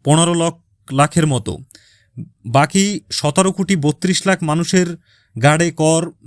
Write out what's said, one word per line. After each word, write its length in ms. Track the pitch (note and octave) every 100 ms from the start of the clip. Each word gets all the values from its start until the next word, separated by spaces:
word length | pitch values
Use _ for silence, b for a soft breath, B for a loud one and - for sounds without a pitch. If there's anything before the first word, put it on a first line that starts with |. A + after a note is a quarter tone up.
পনেরো 480 | C#3 D#3 E3+ E3+ E3+ E3+ _ _ -
লাখের 360 | C3+ D3 E3+ D#3
মতো, 300 | B2 G#2+ D2+ - b b b b - - _ A#2
বাকি 540 | C3 D3+ G3 G3+ G3+ -
সতেরো 400 | - D3 F#3+ F#3+
কোটি 240 | F#3+ F#3 F3+
বত্রিশ 520 | D3 - F#3 F3+ G3
লাখ 160 | F#3
মানুষের 540 | D#3 D#3+ E3+ F#3 F3 E3+ _ _ _ A2
ঘাড়ে 320 | C#3 D#3 E3+
কর, 400 | - D#3 D#3+ E3+ -